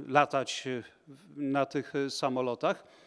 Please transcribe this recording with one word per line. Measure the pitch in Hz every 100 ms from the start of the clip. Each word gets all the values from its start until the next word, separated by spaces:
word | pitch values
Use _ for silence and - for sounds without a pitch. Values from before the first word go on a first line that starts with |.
| 139
latać, | 139 139 139 127 - 131
e, | 123 - _ -
w-, | 135 - 147
na | 139 139 135
tych, | 143 - 143
e, | 139
samolotach. | - 139 127 127 120 170 196 - -